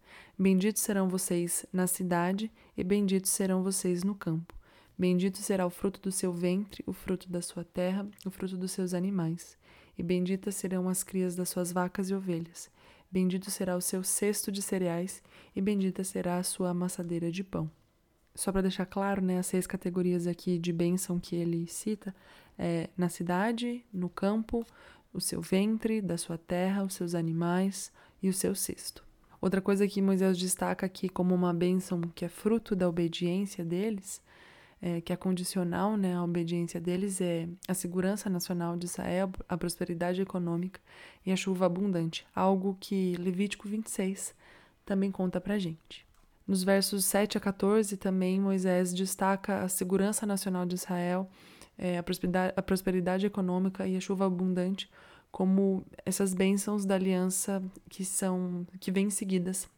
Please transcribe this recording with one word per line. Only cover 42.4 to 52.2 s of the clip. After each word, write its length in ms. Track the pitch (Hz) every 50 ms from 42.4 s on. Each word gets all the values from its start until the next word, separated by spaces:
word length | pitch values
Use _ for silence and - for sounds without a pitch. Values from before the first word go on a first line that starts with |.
| 185 190 196 190 185 196 190 190
que 340 | - - 202 190 185 180 175 170
Levítico 500 | 175 190 180 180 202 208 208 - - 202
vinte 180 | 208 220 220
e 60 | -
seis 420 | - - 196 190 196 - - - - _ - - - - - - _ _ -
também 280 | - 202 196 196 202
conta 280 | 190 - 185 180 - 185
pra 200 | - 196 202 214
gente. 440 | 190 170 165 - _ - - - - _ _ _ _ _ _ _ _
Nos 160 | - 196 185
versos 440 | 185 190 196 196 190 - - 202 190
sete 320 | - - 196 208 208 - 208
a 20 |
quatorze 560 | - 202 196 - - 196 208 220 220 202 202
também 420 | 190 - 196 190 185 185 185 185 190
Moisés 560 | 196 196 190 190 185 185 180 180 185 180 180
destaca 720 | 180 190 190 - - 196 190 196 190 190 - 196 196 196
a 60 | 185
segurança 560 | 185 - 190 180 190 190 190 208 214 - -
nacional 400 | 208 202 196 - 196 185 180 180
de 100 | 180 180
Israel, 560 | 180 - - 185 175 175 175 180 185 190 190 - - - - - - - - _ -
é, 200 | - 180 175 175
a 60 | 175
prosperidade, 500 | - 185 -